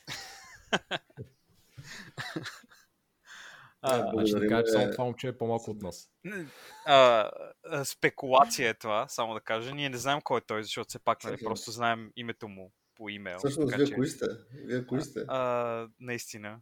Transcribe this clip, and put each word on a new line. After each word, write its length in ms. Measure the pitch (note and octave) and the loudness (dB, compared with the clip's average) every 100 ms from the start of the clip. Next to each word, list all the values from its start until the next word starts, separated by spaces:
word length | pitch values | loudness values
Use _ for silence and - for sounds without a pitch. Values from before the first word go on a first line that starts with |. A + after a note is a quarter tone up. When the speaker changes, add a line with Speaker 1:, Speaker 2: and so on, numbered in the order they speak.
| - | -14
Speaker 1:
<laughs> 1200 | - - - - - - G#3 - C#3+ _ - - _ _ _ _ - - - - - - - - - - - _ _ _ _ - - - - - _ | -12 -12 -18 -20 -20 -4 -4 -2 -10 _ -18 -18 _ _ _ _ -20 -18 -16 -16 -12 -10 -10 -10 -14 -20 -20 _ _ _ _ -20 -20 -20 -20 -20 _
А, 160 | C3+ B2 | 2 2
Speaker 2:
Значи, 80 | A2+ | 2
да 60 | |
Speaker 3:
благодарим, 380 | A2 G#2+ G#2 G#2+ | 2 4 4 4
Speaker 2:
кажа, 140 | A2+ A2+ | 4 4
че 60 | |
само 140 | A2 G#2 | 4 4
Speaker 3:
е, 60 | |
Speaker 2:
това 120 | A2+ | 0
момче 240 | B2 A#2+ C3 | -2 -2 -6
е 100 | A#2+ | -2
по-малко 340 | A2+ A#2 A2+ | 0 -2 -2
от 100 | G#2 | -8
нас. 280 | F#2 - - _ | -8 -10 -16 _
Speaker 1:
Не, 220 | E3+ G3+ D3 - - - - | -12 -10 -10 -14 -20 -6 6
а, 460 | C#3 B2+ A#2 - - - - | 10 10 8 4 -4 -14 -16
а, 220 | - D#3 C3+ | -6 -4 -4
спекулация 840 | - D#3 - C3+ C3 C#3 C3 A#2+ | 0 0 0 6 8 8 4 0
е 40 | |
това, 340 | A2 A2+ G#2+ C3+ | 0 0 -2 -2
само 260 | - A2+ | -2 -4
да 60 | A2 | -4
кажа. 320 | - A2+ A#2+ | -2 -4 -4
Ние 180 | C#3+ C#3+ | -4 -4
не 80 | B2 | -2
знаем 240 | B2+ D3 | 0 0
кой 140 | - B2 | 0 -2
е 60 | - | -2
той, 160 | A2 | -4
защото 260 | G#2 - A2 | -4 -8 -8
все 100 | - | -6
пак, 240 | - A2 | -2 -2
нали, 100 | A2+ | -2
Speaker 3:
Всъщност. 160 | G#2 A2 | -6 -6
Speaker 1:
просто 220 | G2+ - | -6 -8
знаем 400 | A2 A#2 A2+ A2 - | -4 -2 -2 -6 -12
името 320 | A#2 A2+ A2 | -10 -10 -12
му 240 | G2 F#2 _ _ - | -14 -18 _ _ -16
по 140 | G#2+ | -12
имейл, 280 | G#2 G2 F2+ | -10 -8 -4
Speaker 3:
Всъщност, 320 | C#3 D3 C#3 | -4 0 0
Speaker 1:
така 80 | A#2 | 2
Speaker 3:
вие 100 | C#3+ | 2
Speaker 1:
че 60 | A2+ | 2
Speaker 3:
кои 120 | C3 | -2
сте? 180 | - G2+ G#2 - C3+ | -2 -6 -6 -16 -16
Вие 300 | A2+ B2 B2 | -6 -6 -4
кои 120 | B2+ | -4
Speaker 1:
А, 40 | |
Speaker 3:
сте? 240 | - G#2+ B2+ | -4 -8 -6
Speaker 1:
а, 600 | C3 B2 A#2+ A#2+ A#2 A2+ - | -2 -2 -2 -2 -4 -8 -12
наистина. 600 | B2+ A#2+ - A2 G#2 A2+ | -8 -8 -8 -12 -14 -16